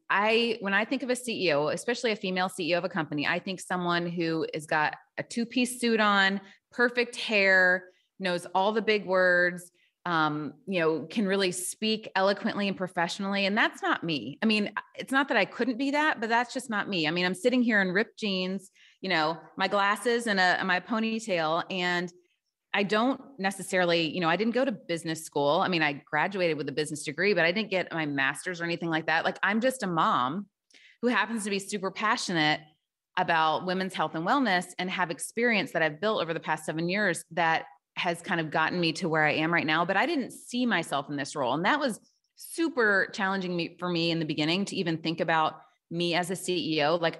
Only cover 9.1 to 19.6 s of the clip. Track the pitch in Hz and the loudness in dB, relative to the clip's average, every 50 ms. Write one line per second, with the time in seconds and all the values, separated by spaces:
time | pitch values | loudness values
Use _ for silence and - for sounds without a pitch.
9.1 | 190 185 185 180 180 175 175 175 180 175 - - _ _ _ _ _ _ _ 180 | 4 4 6 6 6 6 4 4 2 -2 -8 -14 _ _ _ _ _ _ _ 0
10.1 | 170 160 156 151 151 151 151 131 - - _ - 196 175 160 160 160 147 123 156 | 2 4 4 2 2 -2 -4 -6 -10 -12 _ -2 0 2 2 2 2 0 -4 -4
11.1 | - 233 208 185 196 196 196 180 175 - - - - - 220 220 220 214 220 - | -2 -2 0 2 2 2 2 0 0 -2 -6 -8 -6 -4 -2 -2 -2 -2 -4 -4
12.1 | - 190 190 196 202 202 - 214 - 202 202 196 190 196 185 175 - 180 170 185 | 0 2 2 2 2 2 -2 -4 -2 -2 -2 -2 -2 -4 -6 -4 -2 -2 -2 -2
13.1 | - - 196 196 202 196 196 190 208 226 277 339 330 - - 349 302 - - 170 | -2 -4 -4 -2 0 0 0 2 2 2 2 0 0 -4 -2 -2 -2 -2 -2 -2
14.1 | 160 135 104 127 - - - 226 214 214 202 196 208 - - _ _ - - - | -4 -4 -4 -6 -6 -2 0 2 2 2 0 -2 -6 -10 -12 _ _ -16 -8 -2
15.1 | 262 269 285 - 277 214 190 - - - 240 247 233 226 277 277 269 294 302 311 | 0 0 0 2 2 2 0 0 -2 -4 -4 -2 -2 -2 -2 0 0 2 2 0
16.1 | - - 226 214 233 233 247 - - 262 - - 220 202 - - 202 175 156 151 | 0 -2 -2 0 0 0 0 0 -4 -8 -8 -4 -4 -4 -4 -2 -2 0 0 0
17.1 | 165 175 180 180 185 180 - 247 247 254 240 240 220 202 190 185 175 196 226 - | 0 0 0 0 -2 0 2 2 2 4 4 4 4 4 2 4 2 2 0 0
18.1 | - - 220 202 190 185 185 185 190 196 190 - _ _ - _ _ _ - 190 | -4 -6 -4 -2 -2 -2 -2 -4 -4 -6 -8 -12 _ _ -20 _ _ _ -4 0
19.1 | 180 160 156 156 165 160 - - - 180 | 2 2 2 2 0 -2 -8 -14 -4 -2